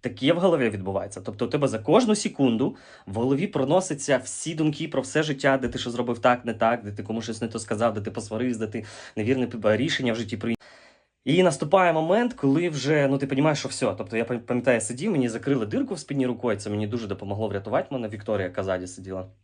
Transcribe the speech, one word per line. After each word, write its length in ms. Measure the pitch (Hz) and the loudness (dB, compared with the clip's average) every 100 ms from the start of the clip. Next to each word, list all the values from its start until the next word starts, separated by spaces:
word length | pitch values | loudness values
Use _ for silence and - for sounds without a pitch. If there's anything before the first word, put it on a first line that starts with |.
таке 320 | 123 104 131 | -8 0 2
в 40 | 170 | 4
голові 320 | 185 160 120 | 4 4 2
відбувається. 520 | 101 95 95 92 - | 0 -2 -4 -4 -10
Тобто 240 | 98 104 120 | -12 -4 -2
у 20 | |
тебе 200 | 147 135 | 0 0
за 120 | 107 | 0
кожну 360 | 107 196 240 208 | 4 4 6 2
секунду 600 | - - 135 110 139 - - - - | 0 2 4 4 0 -2 -20 -20 -8
в 100 | 98 | -2
голові 320 | 127 139 196 | 0 0 0
проносяться 720 | 143 131 175 185 143 - 127 | -2 2 2 2 -6 0 0
всі 380 | - - 156 160 | 0 -8 -8 0
думки 320 | 156 147 156 | 0 0 -2
про 140 | 139 | -2
все 220 | 131 151 | 0 0
життя, 340 | 156 139 143 135 | 0 0 2 2
де 100 | 123 | 0
ти 120 | 120 | -4
що 100 | 123 | -6
зробив 300 | 120 120 113 | -4 -2 2
так, 260 | 123 123 120 | 2 2 0
не 80 | |
так, 300 | 104 113 120 | 0 2 2
де 80 | 104 | -4
ти 120 | 101 | -10
комусь 200 | 101 110 | -6 -6
щось 180 | 113 110 | -4 -6
не 60 | 113 | -6
то 120 | 113 | -6
сказав, 340 | - 107 117 | -6 0 0
де 80 | 104 | 0
ти 100 | 101 | -6
посварився, 480 | 101 104 110 127 113 | -8 -6 -4 -2 -2
де 80 | 107 | -4
ти 180 | 110 98 - - - | -6 -10 -16 -10 -4
невірне 320 | 107 131 123 | 0 0 0
п-, 300 | 120 104 107 | 0 2 2
рішення 360 | 151 - 127 | 2 0 0
в 20 | 113 | -2
житті 220 | 107 107 | -4 -4
прийняв. 200 | 120 113 - - - _ _ _ - | -4 -4 -6 -20 -20 _ _ _ 2
І 180 | 170 | 4
наступає 500 | 185 160 151 190 180 | 4 2 4 6 6
момент, 400 | 160 160 208 240 | 4 4 4 2
коли 360 | - 139 143 175 | 0 2 4 2
вже, 380 | 147 131 151 139 | -2 2 4 4
ну, 100 | 139 | 2
ти 100 | 139 | 0
понімаєш, 320 | 139 156 147 | 2 2 2
що 100 | - | -4
все. 240 | - 120 95 | -2 -2 -2
Тобто 200 | 101 113 | -4 -2
я 60 | |
пам-, 160 | 117 123 | -2 -4
пам'ятаю, 360 | 110 123 123 117 | -2 0 4 2
я 60 | |
сидів, 300 | 107 123 196 | 0 -4 0
мені 180 | 165 123 | 2 0
закрили 360 | 113 - 135 104 | -2 0 0 0
дирку 280 | 233 277 | -2 -2
в 60 | 196 | -6
спині 280 | - 143 127 | -4 -2 0
рукою, 300 | 117 123 104 | 0 -2 -2
це 120 | 107 | -2
мені 180 | 104 107 | -2 -2
дуже 200 | 120 107 | -4 -4
допомогло 400 | 98 98 101 110 | -6 -6 -4 -2
врятувати 400 | 98 98 127 185 | -4 -2 -2 -2
мене, 160 | 131 113 | -6 -6
Вікторія, 400 | 107 - 104 90 | -8 -4 -2 -2
яка 160 | 85 | -4
ззаді 240 | 98 92 90 | -4 -4 -4
сиділа. 400 | - 95 95 92 _ | -12 -10 -10 -10 _